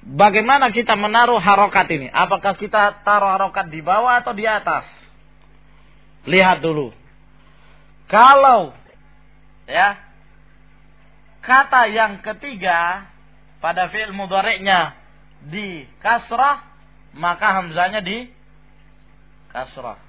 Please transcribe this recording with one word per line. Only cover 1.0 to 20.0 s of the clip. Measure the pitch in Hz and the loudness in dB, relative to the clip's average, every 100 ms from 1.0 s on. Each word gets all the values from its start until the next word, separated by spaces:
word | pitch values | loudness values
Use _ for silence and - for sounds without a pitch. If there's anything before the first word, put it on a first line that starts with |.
| 208 220 240 240 | 0 2 4 2
harokat | 175 196 202 196 180 | 2 4 4 2 0
ini? | 160 131 | -4 -4
Apakah | - 180 190 202 | -2 0 0 -2
kita | 190 208 214 202 202 | -4 -4 0 0 0
taruh | - 208 196 | 0 2 2
harokat | 190 196 196 180 | -2 -2 -4 -8
di | 156 | -8
bawah | 156 196 247 240 | -2 0 2 0
atau | 247 196 | -2 -6
di | 220 | -4
atas? | 214 202 147 - - - - - - - - - - - - - - - | -4 -4 -6 -6 -20 -20 -20 -20 -20 -20 -20 -20 -20 -20 -20 -20 -20 -2
Lihat | 180 185 175 | 2 4 2
dulu. | 160 151 127 - - _ - - - - - - - - - | -2 -4 -8 -12 -20 _ -20 -20 -20 -20 -20 -20 -20 -20 -2
Kalau, | 202 254 277 269 233 156 - - - - - - - - - - | 6 8 8 6 4 0 -12 -20 -20 -20 -20 -20 -20 -20 -20 -6
ya, | 147 196 202 - - - - - - - - - - - - - - | 0 0 0 -16 -20 -20 -20 -20 -20 -20 -20 -20 -20 -20 -20 -20 -20
kata | - 254 269 262 226 | 0 2 4 2 2
yang | 214 220 196 | 0 -2 -4
ketiga | 214 214 285 226 185 170 170 190 196 - - - - - | -14 -14 -14 -8 -2 -2 -2 -6 -12 -20 -20 -20 -20 -10
pada | 160 175 180 | -6 -4 -6
fi'il | 202 214 | -6 -10
mudhari'nya | 196 190 247 208 196 196 185 160 - - - - - 143 | -10 -4 -2 -2 -4 0 0 0 -8 -20 -20 -20 -20 -16
di | 180 202 170 - - 202 | -12 -12 -14 -18 -10 -4
kasrah, | 233 - 233 269 285 - - - - - 139 | -4 -4 -2 -2 -2 -10 -20 -20 -20 -20 -6
maka | 170 175 208 190 | -6 -2 0 -2
hamzahnya | 175 160 185 214 180 | -4 -2 -2 -2 -8
di | 220 247 - _ - _ - - - - - - - _ | -10 -12 -20 _ -20 _ -20 -20 -20 -20 -20 -20 -20 _
kasrah. | 120 127 - 120 101 | -14 -14 -14 -16 -16